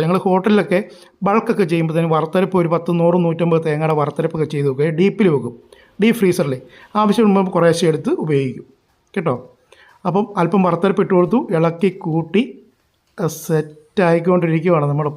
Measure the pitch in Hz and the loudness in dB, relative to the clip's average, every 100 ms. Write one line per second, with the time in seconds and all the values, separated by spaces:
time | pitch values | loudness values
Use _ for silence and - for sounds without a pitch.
0 | 160 185 190 185 226 214 175 180 208 - | 0 0 2 0 2 2 2 -2 -4 -14
1 | - _ 196 214 226 220 175 170 165 160 | -20 _ 0 0 0 -2 0 0 0 -2
2 | 165 160 160 185 185 185 165 165 170 170 | 0 0 0 -2 0 0 0 -2 -2 0
3 | 170 180 170 165 170 165 160 151 160 151 | 2 2 0 0 0 0 -2 -2 0 0
4 | 143 151 165 160 151 151 143 131 156 160 | -2 -2 -4 -4 -4 -2 -2 -2 -2 0
5 | 196 196 196 143 117 - _ - _ _ | 0 2 2 2 -2 -12 _ -20 _ _
6 | 214 233 190 170 147 131 - - - 208 | 0 2 2 2 -2 -4 -10 -20 -6 0
7 | 214 202 214 196 185 180 170 165 170 147 | 2 4 4 4 2 2 2 4 0 0
8 | 156 339 170 143 135 117 - _ _ _ | -2 -4 0 0 -2 -6 -16 _ _ _
9 | _ - 165 123 - _ _ - _ _ | _ -6 -4 -4 -8 _ _ -20 _ _
10 | 185 175 214 - 165 202 185 165 196 190 | -2 -2 -2 -2 0 2 2 0 0 0
11 | 190 180 180 220 330 165 165 165 196 185 | 2 2 2 0 0 0 0 0 -2 -2
12 | 170 156 160 196 269 - _ _ _ _ | -4 -4 -2 -2 -2 -8 _ _ _ _
13 | _ - 165 - - 156 151 - _ - | _ -6 -6 -6 -4 -4 -4 -12 _ -2
14 | 180 170 160 180 170 160 170 170 147 143 | 2 2 2 0 0 0 2 2 2 -2
15 | 147 | -2